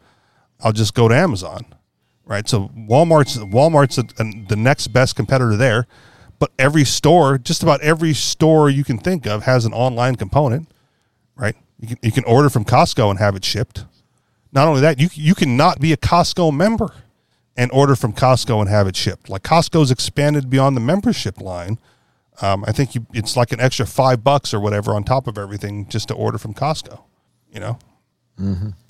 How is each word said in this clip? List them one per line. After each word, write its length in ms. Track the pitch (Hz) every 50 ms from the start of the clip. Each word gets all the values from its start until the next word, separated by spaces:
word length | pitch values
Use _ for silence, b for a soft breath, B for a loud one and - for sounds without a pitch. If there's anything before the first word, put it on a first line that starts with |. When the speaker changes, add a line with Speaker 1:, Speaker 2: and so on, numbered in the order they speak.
| _ _ _ _ _ _ _ _ _ _ _ _
Speaker 1:
I'll 100 | - 113
just 220 | 107 107 110 104 -
go 160 | 123 117 113
to 60 | 117
Amazon." 500 | 139 185 185 110 90 92 80 87 95 120 - - _ _ _ _ _ _ _ _ _ _
Right? 220 | - 104 101 110
So 220 | - - 104 98 -
Walmart's, 680 | - 113 110 107 117 143 170 165 160 151 135 - -
Walmart's 600 | 120 107 95 98 120 147 165 165 147 143 127 -
a, 60 | 139 120 - -
a, 280 | - 110 110 98 113 107
the 80 | 95 107
next 320 | 107 113 131 147 - -
best 280 | - 110 127 131 123 -
competitor 400 | - 113 - 139 131 127 113 104
there. 300 | 101 - 120 107 117 127 b b b b b b b b b b _
But 120 | 147 - -
every 280 | - 131 139 147 160 139
store, 520 | 117 - - - 147 165 180 151 135 139
just 260 | 131 123 - 165 - -
about 180 | 160 147 139
every 320 | 147 151 165 160 165 160 147
store 560 | - - - - - 165 156 160 156 151 143
you 160 | 139 139 139
can 120 | - 127
think 280 | 104 - 180 185 160 117
of 180 | 104 104 107 -
has 220 | 127 127 127 113
an 80 | 113 -
online 420 | 113 123 131 120 117 123 131 127
component, 540 | 113 107 95 - 135 151 127 117 160 160 _ _ _ _ _ _ _ _ _ _ _ _ _ _
right? 200 | - - 107 107 - _ _ _ _
You 100 | - 110
can, 80 | 120 -
you 100 | - 113
can 120 | - 135 120
order 240 | - 117 131 147 139
from 140 | - 110 101
Costco 440 | - 120 135 170 - - - 113 101
and 100 | 98 90
have 160 | 107 101 98
it 80 | 95 -
shipped. 420 | - - 98 92 - _ - - - _ _ _ _ _ _ _ _ _ _ _ _ -
Not 140 | 135 147
only 140 | 165 151 131
that, 180 | 139 165 156 127
you, 100 | 151 180 -
you 220 | 147 151 151 196
can 220 | - 170 135 120
not 220 | 127 151 180 165 -
be 120 | 135 165
a 60 | 156
Costco 580 | - - - 170 175 175 - - 185 175 160 143
member 380 | 139 185 214 226 214 226 156 - - _ _ _ _ _ _ _ _ _ _ _
and 140 | - 123 123
order 240 | 127 135 143 139 135
from 180 | - - 107 104
Costco 460 | - 131 127 127 120 - - 117 107
and 100 | 104 95
have 180 | 107 104 98
it 80 | 95 90
shipped. 340 | - - 98 92 - _ -
Like, 140 | 95 95 -
Costco's 480 | - 160 170 160 - - 160 151 127
expanded 580 | 127 - - - - 147 143 147 147 147 135 123
beyond 260 | 127 135 135 139 135
the 60 | 123
membership 580 | 113 127 170 202 202 247 190 - - 107 - -
line. 400 | 104 95 90 87 87 95 113 - _ _ _ _ _ _ _ _ _ _ _ -
Um, 240 | - 98 98 98 101
I 60 | 107 110
think 220 | - 139 - -
you, 100 | 123 110 - -
it's 240 | 117 104 - -
like 160 | 127 120 - -
an 80 | 110
extra 240 | 127 131 - - 120
five 400 | - - - 127 131 127 117 107
bucks 280 | 139 143 139 - - -
or 60 | 104
whatever 340 | 101 107 104 104 101 - 107
on 120 | 104 101
top 200 | - 127 135 131
of 100 | 120 101
everything 500 | 107 101 98 104 101 - 101 101 104 98
just 220 | - - 110 - -
to 40 | 110
order 220 | - 110 113 113
from 160 | 104 - 110 104
Costco, 480 | - 135 151 156 - - - - - _ _ _ _ _ _ _ _ _ _
you 120 | - 104
know? 180 | 95 107 120 - _ _ _ _ _ _ _ _ _ _ _
Speaker 2:
Mm-hmm. 340 | - 95 98 95 87 101 107 92 - _